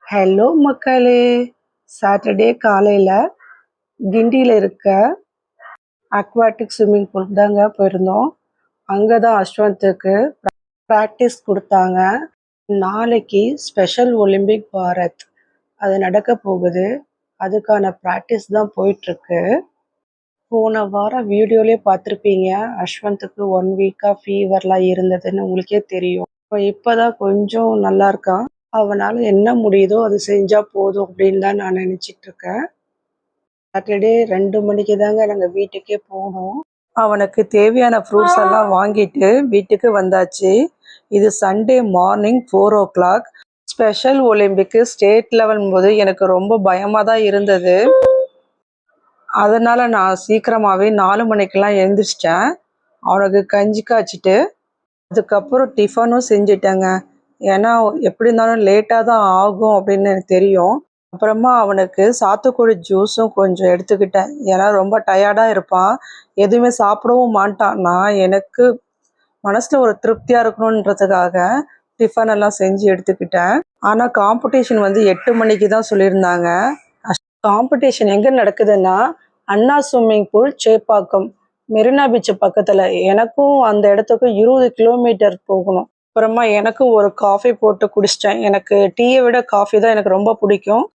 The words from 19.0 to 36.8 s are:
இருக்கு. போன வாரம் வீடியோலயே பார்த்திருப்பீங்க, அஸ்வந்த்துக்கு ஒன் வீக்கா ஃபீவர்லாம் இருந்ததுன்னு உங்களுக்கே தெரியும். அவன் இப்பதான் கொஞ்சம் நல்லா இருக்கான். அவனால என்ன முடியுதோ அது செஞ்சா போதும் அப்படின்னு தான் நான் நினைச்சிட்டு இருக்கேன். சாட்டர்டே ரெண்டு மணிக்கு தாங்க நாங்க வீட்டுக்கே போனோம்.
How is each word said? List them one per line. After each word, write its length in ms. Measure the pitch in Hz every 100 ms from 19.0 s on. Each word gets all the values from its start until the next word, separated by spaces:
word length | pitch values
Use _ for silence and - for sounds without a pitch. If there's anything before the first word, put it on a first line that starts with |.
| -
இருக்கு. 580 | 170 _ 170 180 277 - _ _ _ _ _ _ _ _
போன 360 | 226 220 220
வாரம் 460 | 202 202 208 254 220
வீடியோலயே 500 | 202 214 226 220 226
பார்த்திருப்பீங்க, 640 | 208 190 208 208 208 190 185 190 226 240
அஸ்வந்த்துக்கு 680 | 180 - 208 202 196 - 202
ஒன் 260 | 185 185 190
வீக்கா 360 | 196 190 202
ஃபீவர்லாம் 720 | 196 - 196 196 190 190 190 185
இருந்ததுன்னு 460 | 185 185 185 185 196
உங்களுக்கே 400 | 190 185 185 208
தெரியும். 500 | 208 190 180 180 180 _ _
அவன் 140 | 208
இப்பதான் 540 | 202 202 - 226 233 233
கொஞ்சம் 640 | 196 202 208 226 226 220
நல்லா 300 | 196 196 196
இருக்கான். 380 | 196 - 185 247 _ _ 220
அவனால 440 | 208 202 202 226
என்ன 340 | 226 196 214
முடியுதோ 480 | 240 214 196 190 214
அது 160 | 226 202 202
செஞ்சா 360 | 202 196 214 208
போதும் 340 | 196 196 196 190
அப்படின்னு 320 | 185 196 190
தான் 160 | 190
நான் 200 | 202 190
நினைச்சிட்டு 480 | 185 185 185 - 185
இருக்கேன். 420 | - 180 180 202 330 _ _ _ _ _ _ _ _ _ _
சாட்டர்டே 500 | 196 196 202 214 233
ரெண்டு 380 | 226 185 196 208
மணிக்கு 360 | 208 208 208 202
தாங்க 280 | 208 214 214
நாங்க 200 | 202 180
வீட்டுக்கே 500 | 185 196 196 190 208
போனோம். 600 | _ 190 196 185 185 240 320 _